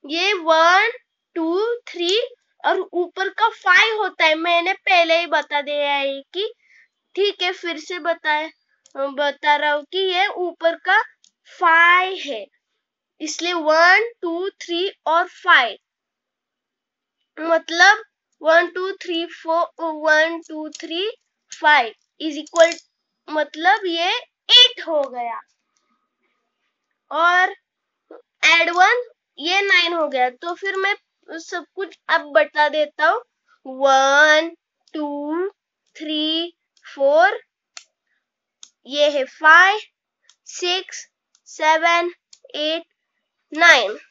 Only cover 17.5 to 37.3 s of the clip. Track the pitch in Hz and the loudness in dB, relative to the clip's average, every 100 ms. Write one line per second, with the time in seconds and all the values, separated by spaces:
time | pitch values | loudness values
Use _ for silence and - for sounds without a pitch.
17.5 | 330 320 339 381 427 440 _ _ _ 302 | -2 0 4 4 4 -4 _ _ _ 2
18.5 | 330 349 339 370 392 349 330 330 - 330 | 2 2 -6 -10 -10 -8 -8 -8 -12 -4
19.5 | 330 339 - 330 311 311 311 320 330 339 | -4 -4 -8 -10 -4 2 2 2 -4 -12
20.5 | 311 311 302 330 330 415 508 _ _ _ | -14 -14 -16 -12 -8 -8 -10 _ _ _
21.5 | - 311 294 233 - _ _ 311 285 302 | -2 2 4 2 -8 _ _ -10 -10 -6
22.5 | 339 330 339 _ _ _ _ - 311 294 | 4 4 2 _ _ _ _ -8 -6 -6
23.5 | 302 339 440 381 330 349 466 554 _ - | -2 0 0 -2 -4 -4 -4 -8 _ 2
24.5 | 480 494 466 330 311 262 247 233 220 _ | 4 4 0 -6 -4 -4 -8 -10 -10 _
25.5 | _ _ _ _ _ _ _ _ _ _ | _ _ _ _ _ _ _ _ _ _
26.5 | _ _ _ _ _ _ 285 339 359 381 | _ _ _ _ _ _ 0 2 2 0
27.5 | 392 _ _ _ _ _ - _ _ 302 | -2 _ _ _ _ _ -20 _ _ 2
28.5 | 330 339 349 392 494 480 _ _ - 302 | 4 2 4 4 4 -4 _ _ -10 -2
29.5 | 381 403 370 339 339 302 262 247 247 339 | -2 2 0 0 -2 -4 -2 -2 -4 -12
30.5 | 349 392 381 392 403 _ _ - 330 320 | -8 -6 -4 -4 -6 _ _ -18 -16 -12
31.5 | 359 285 - 359 - - 330 294 277 - | -12 -12 -12 -12 -12 -4 -4 0 0 0
32.5 | 302 302 302 294 - 311 440 - _ _ | 0 0 0 -4 0 -2 -2 -8 _ _
33.5 | _ 262 262 269 269 269 277 302 302 330 | _ -18 -2 2 4 4 4 4 4 0
34.5 | 339 _ _ _ 311 294 285 294 320 381 | -10 _ _ _ -10 -8 -8 -6 -6 -6
35.5 | _ _ _ _ - 311 311 311 320 339 | _ _ _ _ -16 -8 -4 -4 -4 -6
36.5 | _ _ _ - 294 277 302 370 | _ _ _ -20 -2 2 4 4